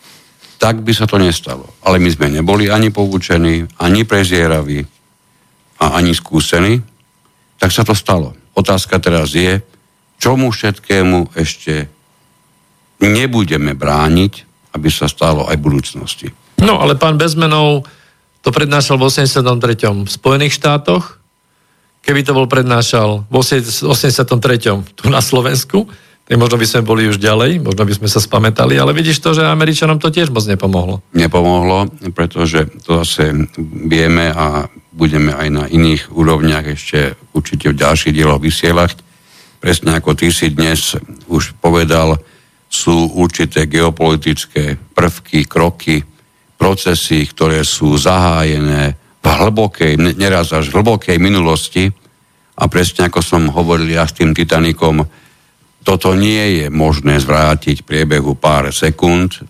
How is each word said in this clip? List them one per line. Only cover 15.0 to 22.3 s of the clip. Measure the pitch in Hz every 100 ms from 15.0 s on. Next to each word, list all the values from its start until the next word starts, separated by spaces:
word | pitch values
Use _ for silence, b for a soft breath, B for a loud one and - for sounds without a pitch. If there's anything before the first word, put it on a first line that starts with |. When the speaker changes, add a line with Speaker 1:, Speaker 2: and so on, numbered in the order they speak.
| 76
Speaker 1:
stalo | - 82 76 67
aj | 78
v | 73
budúcnosti. | 71 67 - 69 - - - _ -
Speaker 2:
No, | 202 185
ale | 143 139
pán | 160 151
Bezmenov | 165 156 160 151 151 147 139 B B B B _
to | -
prednášal | 127 147 143 131 135
v | 131
osemdesiatom | 139 135 139 123 120
treťom | 117 113 110 101 101
v |
Spojených | - 131 139 147 -
štátoch. | 151 147 139 180 - - _ _ _ _ _ _ _ _
Keby | - 143
to | 139